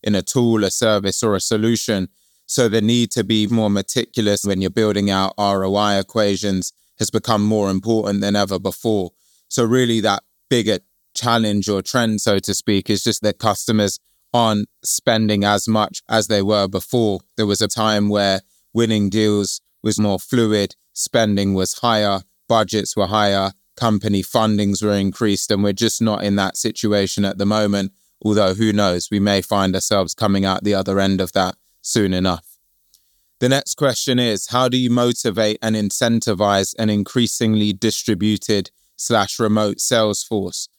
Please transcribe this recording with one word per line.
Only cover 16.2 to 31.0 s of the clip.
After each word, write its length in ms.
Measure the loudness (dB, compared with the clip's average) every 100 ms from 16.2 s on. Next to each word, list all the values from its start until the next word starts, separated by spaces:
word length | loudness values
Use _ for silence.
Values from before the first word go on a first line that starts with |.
| 0
they 160 | 0
were 240 | 2 0 0
before. 540 | -4 -2 0 0 -2 _
There 120 | -4 0
was 140 | 0
a 60 | -2
time 400 | 0 0 2 2
where 340 | 2 2 0 _ _ _
winning 360 | -2 2 2 2
deals 520 | 2 2 2 -2 -8 _ _
was 180 | -4 0
more 200 | 0 -2
fluid, 560 | -2 0 2 2 0 -6 _
spending 640 | -10 -2 0 2 2 0
was 240 | 0 -2 -2
higher, 420 | 0 2 0 -2 -6 _ 0
budgets 480 | 0 2 -2 -2
were 120 | -2 0
higher, 460 | 2 2 2 -2 -6 _
company 460 | -2 0 0 0 -2
fundings 600 | 0 0 0 0 0 -2
were 120 | 0
increased, 540 | 0 -2 -2 -2 -2 -2
and 140 | 0
we're 100 | 0
just 300 | 0 -2 0
not 200 | -2 -2
in 120 | -2
that 200 | 0 -2
situation 680 | -4 -6 -2 -2 0 0 -2
at 140 | -4 -2
the 80 | -2
moment. 460 | 0 0 -2 -4 _ _ _
Although, 300 | 0 2 2
who 180 | 2 2
knows, 360 | 2 2 0 -2
we 80 | 0
may 240 | 2 0
find 320 | 0 0 2
ourselves 400 | 0 0 0 0
coming 280 | -2 0 2
out 200 | 2 0
the 100 | 0
other 260 | 0 0
end 220 | 0